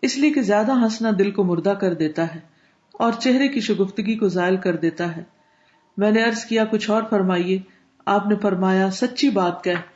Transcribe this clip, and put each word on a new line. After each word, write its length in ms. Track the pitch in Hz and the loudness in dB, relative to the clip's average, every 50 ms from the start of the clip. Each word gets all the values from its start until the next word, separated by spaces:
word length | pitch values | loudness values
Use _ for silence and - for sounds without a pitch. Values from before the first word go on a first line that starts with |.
| - | -4
इसलिए 280 | 262 - 269 285 302 | -4 0 2 2 2
कि 120 | 302 277 233 | 2 2 2
ज्यादा 300 | 190 208 208 220 233 269 | 2 2 2 2 2 2
हंसना 380 | 247 233 220 220 - 226 226 | 2 2 2 0 -2 0 0
दिल 200 | 208 185 196 202 | 2 2 2 2
को 120 | 196 - 190 | 0 0 0
मुर्दा 300 | 180 175 165 160 202 196 | 0 0 0 0 0 0
कर 200 | 196 208 185 170 | 0 0 -2 0
देता 300 | 156 160 151 - 170 165 | 0 -2 -2 0 -2 -4
है 200 | 160 160 160 - _ _ _ _ _ _ _ _ _ - - | -4 -6 -10 -16 _ _ _ _ _ _ _ _ _ -4 -2
और 120 | 226 233 226 | 0 0 0
चेहरे 340 | 233 - 262 254 262 277 | 0 0 2 2 2 2
की 140 | 277 277 254 | 0 0 -2
शगुफ्तगी 540 | 214 - 208 175 196 190 - - 196 214 220 | -2 0 0 0 -2 -2 -4 -4 -4 -4 -2
को 140 | 220 214 190 | 0 -2 0
जायल 280 | 175 180 175 185 190 | 0 0 0 0 0
कर 180 | 190 - 185 170 | 0 0 -2 -2
देता 300 | 160 170 165 160 - 175 | 0 -2 -2 -2 -2 -6
है।" 220 | 170 160 165 170 - _ _ _ _ _ _ _ _ _ _ _ _ _ 196 | -6 -6 -8 -12 -16 _ _ _ _ _ _ _ _ _ _ _ _ _ -2
मैंने 240 | 202 214 214 226 226 | 2 2 2 2 2
अर्ज 200 | 233 220 220 - | 0 -2 -4 -4
किया, 220 | - 226 226 220 | -2 0 0 0
"कुछ 240 | 214 226 208 - 214 | 0 0 -2 0 0
और 180 | 208 226 220 220 | 0 0 0 0
फरमाइए।" 520 | 226 202 190 185 185 175 175 180 190 190 190 - _ _ _ _ _ _ _ | 0 0 2 2 0 0 0 0 -2 -4 -4 -10 _ _ _ _ _ _ _
आपने 280 | - 196 208 202 208 214 | 0 0 0 2 0 0
फरमाया, 540 | 208 214 202 190 180 190 190 190 190 190 196 | 0 0 0 0 0 2 2 2 2 2 0
"सच्ची 400 | 190 - 247 247 247 - 294 277 | 0 -2 -4 -4 0 0 0 2
बात 320 | 208 196 180 175 175 - - | 2 2 0 0 -2 -4 -4
कह, 120 | 185 175 170 - - - | -4 -4 -4 -6 -12 -20